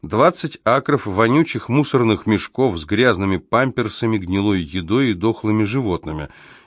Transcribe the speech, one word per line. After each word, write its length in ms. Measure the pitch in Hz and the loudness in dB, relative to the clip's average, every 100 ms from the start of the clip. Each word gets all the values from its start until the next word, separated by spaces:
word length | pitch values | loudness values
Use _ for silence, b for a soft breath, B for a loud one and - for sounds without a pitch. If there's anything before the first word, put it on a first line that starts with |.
Двадцать 600 | 82 107 165 - 147 - | -4 2 2 2 -8 -4
акров 420 | 110 131 - 139 | 0 0 2 -2
вонючих 640 | 104 95 113 147 165 110 - | 0 0 4 4 2 -4 0
мусорных 560 | 131 139 127 117 101 110 | 0 2 2 2 2 2
мешков 520 | 104 - - 131 85 | 0 0 0 0 0
с 60 | |
грязными 540 | 78 104 127 92 98 90 | -2 2 2 2 0 -2
памперсами, 800 | - 117 131 123 107 - 113 110 | 0 0 0 -2 -6 -4 -2 -2
гнилой 440 | 90 98 104 95 | -2 0 2 0
едой 500 | 76 98 82 120 127 | -2 -6 -2 0 0
и 40 | |
дохлыми 500 | 90 110 110 107 107 | 0 -2 -2 -2 0
животными, 640 | 101 135 107 85 78 78 73 B B B | 0 -2 -2 -4 -6 -10 -10 B B B